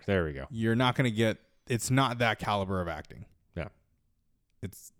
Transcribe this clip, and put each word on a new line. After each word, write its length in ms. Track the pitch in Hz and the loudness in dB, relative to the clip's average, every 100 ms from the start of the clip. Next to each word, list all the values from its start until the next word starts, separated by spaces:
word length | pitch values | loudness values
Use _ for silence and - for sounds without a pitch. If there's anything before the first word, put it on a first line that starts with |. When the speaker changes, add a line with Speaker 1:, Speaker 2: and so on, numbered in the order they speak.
| - | 0
Speaker 1:
There 180 | 95 | 2
we 80 | 80 | 0
go. 120 | - - | -4 -8
Speaker 2:
You're 260 | 113 113 113 | -2 2 4
not 180 | 123 | 2
gonna 160 | 123 127 | 2 0
get, 280 | 107 113 104 _ _ - | 2 0 0 _ _ -6
it's 240 | 117 - | -4 2
not 280 | 127 131 120 | 2 2 2
that 200 | 117 107 | 0 0
caliber 420 | - 104 95 95 | 0 -2 0 -2
of 80 | 85 | -4
acting. 360 | 76 - - - _ _ 85 | -6 -10 -18 -18 _ _ -10
Speaker 1:
Yeah. 120 | 78 - _ _ _ _ _ _ _ _ | -10 -12 _ _ _ _ _ _ _ _
Speaker 2:
It's 300 | 95 - - | -14 -14 -20